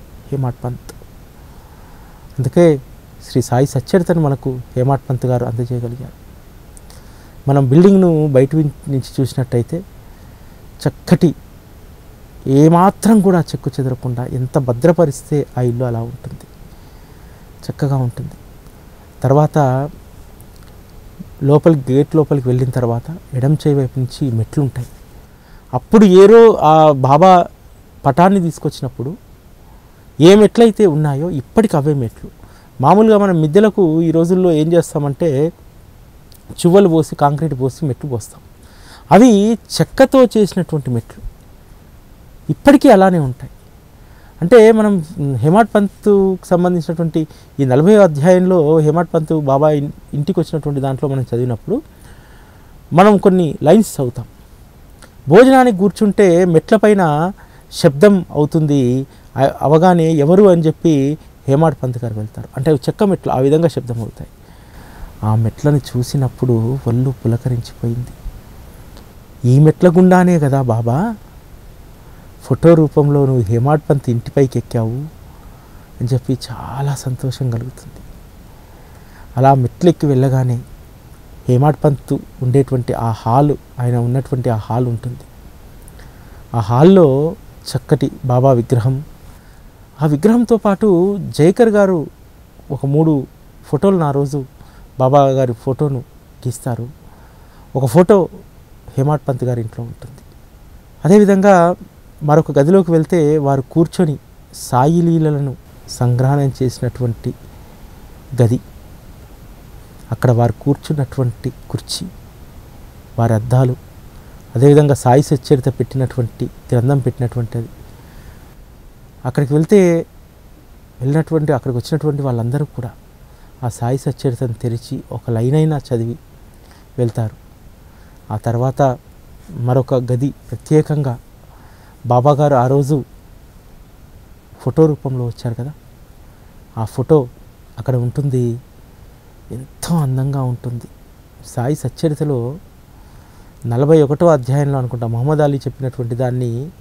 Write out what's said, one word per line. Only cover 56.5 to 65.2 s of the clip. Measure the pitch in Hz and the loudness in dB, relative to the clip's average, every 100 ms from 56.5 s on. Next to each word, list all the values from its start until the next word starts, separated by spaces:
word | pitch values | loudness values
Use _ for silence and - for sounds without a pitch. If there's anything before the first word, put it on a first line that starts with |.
| 160 - 214 214 202 165 147 175 202 - - - | 2 2 2 2 2 2 0 -4 -6 -18 -20 -20
శబ్దం | - 170 139 202 196 170 | 0 0 4 4 4 -2
అవుతుంది, | 147 151 165 156 143 123 131 135 - - - | -2 -2 0 0 0 0 -2 -6 -14 -12 -2
అ-, | 135 - | -2 0
అవగానే | 135 156 185 175 160 | 0 2 4 2 2
ఎవరు | 160 143 190 | 0 2 4
అని | 208 175 | 6 4
చెప్పి | 160 - 170 147 135 151 - - - | 0 0 0 0 0 -4 -12 -12 -2
హేమాడ్ | 139 160 - | 0 0 -2
పంత్ | 127 120 | -6 -6
గారు | 117 | -8
వెళ్తారు. | 107 107 - 110 - | -8 -12 -14 -14 -6
అంటే | 147 | -2
అవి | 147 | -2
చెక్క | - - | -2 -4
మెట్లు, | 208 175 - | -2 -2 -4
ఆ | 127 | -2
విధంగా | 135 156 170 | 0 2 0
శబ్దం | 135 123 117 | -4 -8 -8
అవుతాయి. | 110 - 76 - - - - - - - - - | -10 -14 -20 -20 -20 -20 -20 -20 -20 -20 -20 -8